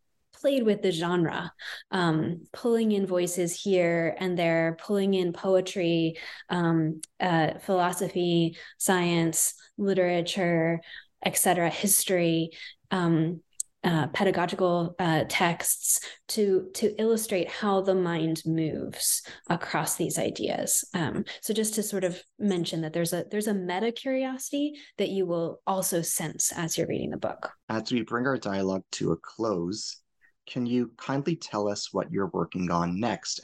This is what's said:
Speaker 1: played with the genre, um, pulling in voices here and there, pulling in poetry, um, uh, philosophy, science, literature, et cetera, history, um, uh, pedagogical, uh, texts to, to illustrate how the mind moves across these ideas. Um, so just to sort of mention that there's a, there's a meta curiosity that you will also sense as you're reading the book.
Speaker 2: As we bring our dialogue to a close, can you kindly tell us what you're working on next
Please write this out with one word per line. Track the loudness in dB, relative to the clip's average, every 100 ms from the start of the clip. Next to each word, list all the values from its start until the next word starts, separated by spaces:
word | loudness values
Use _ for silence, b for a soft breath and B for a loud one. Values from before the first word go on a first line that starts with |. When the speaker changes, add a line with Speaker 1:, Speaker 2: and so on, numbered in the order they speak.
| _ _ _
Speaker 1:
played | -4 0 2
with | 2 2
the | 2
genre, | 0 2 2 2 0 -8 -10 B B -4
um, | 0 2 2 0 -4 -10
pulling | -4 2 2 4
in | 2 2
voices | 0 0 0 -2
here | -2 2 4 4 2 0 0
and | -2 0
there, | 2 4 2 -2
pulling | -2 2 2
in | 2 2
poetry, | 0 4 4 2 0 2 2 2 -2 B B -4
um, | 0 4 4 2 -2 -10 -4
uh, | 2 4 2 0
philosophy, | -2 2 2 0 -2 0 2 4 2 B B B
science, | 2 2 4 2 2 2 -2 -4 B -4
literature, | 0 2 2 2 0 0 2 2 2 0 B B B -4
et | -2 0
cetera, | 2 2 2
history, | 0 2 2 2 2 2 2 0 B B B -4
um, | 0 2 4 2 -2 _ -14 -14 _
uh, | 0 0 0
pedagogical, | 0 2 2 0 0 2 2 0 0
uh, | 2 2 2
texts | 2 2 0 -2 -2 0 -2 B B -6
to, | 0 2 2 0
to | -2 -2 2
illustrate | 2 2 0 -2 -2
how | -2 2 2
the | 4
mind | 2 2 2 0 0
moves | 0 0 0 -2 -6 -2 0 0 B B -4
across | -4 -2 -2 -2
these | -2 -2 0
ideas. | -2 -2 -4 -2 0 -2 -2
Um, | -2 -2 -2 -6 B
so | -4
just | -2 -2
to | -2
sort | -2 -2
of | -2 -4 -12 -4
mention | 0 0 0 -2
that | -2
there's | -2 -2
a, | -2 -4
there's | -2 0
a |
meta | -2 -2 -2 -2
curiosity | -2 -2 -2 -2 -6 -4 -2 -2 B B -4
that | -2
you | 0
will | 0 0 -2 -4 -4
also | -2 0 0
sense | -2 -4 -4 -2 -4
as | -2 -4 -2
you're | -2
reading | -2 -4
the | -4
book. | -6 -6 -12 -12 -6
Speaker 2:
As | -6 -2
we | -2
bring | 0 -2 0
our | -2
dialogue | -2 0 0 -2 -4
to | -4 -2
a | -2
close, | -6 -4 -2 0 -2 -6 -10 -14 _ _ b b
can | -10 -4 0
you | 0 -2 -6
kindly | -4 -2 -2 -4
tell | -4 -2 -2
us | -2 -4
what | -4 -2
you're | -2 -2
working | -2 -2 -2 0
on | 0 0 0
next | -2 -4 -6 -6